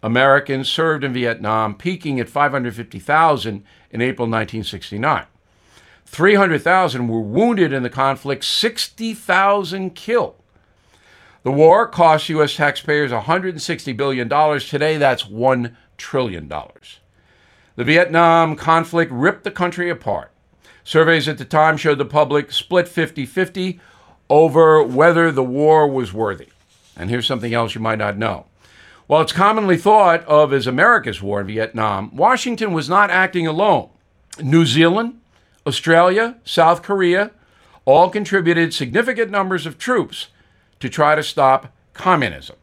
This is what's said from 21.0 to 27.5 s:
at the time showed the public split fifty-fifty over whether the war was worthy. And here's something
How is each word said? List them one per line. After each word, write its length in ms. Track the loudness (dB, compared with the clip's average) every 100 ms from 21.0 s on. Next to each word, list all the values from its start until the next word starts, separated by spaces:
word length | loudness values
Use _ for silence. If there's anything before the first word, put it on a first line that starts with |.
| 4 4 0
at 120 | -6
the 60 | -2
time 320 | 2 2 2
showed 200 | 0 -2
the 80 | 0
public 460 | 0 2 0 -2
split 360 | -8 -2 0 0
fifty-fifty 920 | -2 -4 -6 -8 -4 -4 -4 -8 -8 _ _ _ _ _
over 540 | 4 4 6 6 6
whether 480 | 4 4 4 4 2
the 120 | 0
war 440 | -2 0 4 4 4
was 260 | 0 -6
worthy. 360 | -4 -4 -6 -12 _ _ _ _ -14
And 140 | -6
here's 160 | -4 -4
something 300 | -4 -4